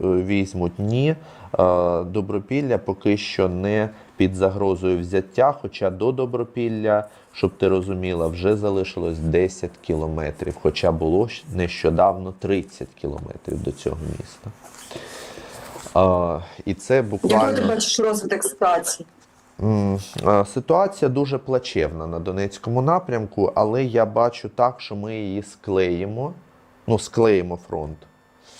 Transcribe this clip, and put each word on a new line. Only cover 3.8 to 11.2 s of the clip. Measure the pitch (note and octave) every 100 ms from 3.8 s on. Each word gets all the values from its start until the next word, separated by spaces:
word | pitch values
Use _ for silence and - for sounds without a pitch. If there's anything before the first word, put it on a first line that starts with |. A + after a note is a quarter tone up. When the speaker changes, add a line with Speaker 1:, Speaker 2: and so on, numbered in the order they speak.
| G#2+ - - -
Speaker 1:
під | F#2+
загрозою | F#2 F#2+ G2+ G2 F2+ F#2 F2+
взяття, | F2 G2 F#2+ - C3 B2
хоча | G2 - G2
до | F#2 A2+
Добропілля, | C3 B2+ A#2+ A#2 - A#2 A2 G#2+ G#2 G#2+ - -
щоб | - F#2+
ти | - F#2+
розуміла, | F#2+ F#2 F#2 F#2 F2 E2
вже | E2+ F#2 G#2+
залишилось | G#2 G2 F#2 - E2+ D#2+
десять | D#2+ D#2+ F#2 - F2 -
кілометрів, | - D#2+ D#2+ D#2+ D2+ - - -
хоча | D#2 D#2 F2+
було | D#2+ D#2+ F2+